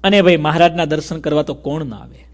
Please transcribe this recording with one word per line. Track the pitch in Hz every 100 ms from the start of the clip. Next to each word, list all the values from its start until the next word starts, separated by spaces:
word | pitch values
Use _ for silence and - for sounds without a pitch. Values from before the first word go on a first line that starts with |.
અને | 196 202
ભાઈ, | 185 165
મહારાજના | 151 165 170 165 156
દર્શન | 156 - 160
કરવા | 156 151
તો | 143
કોણ | 139 143 151 143
ના | 104
આવે? | 62 - -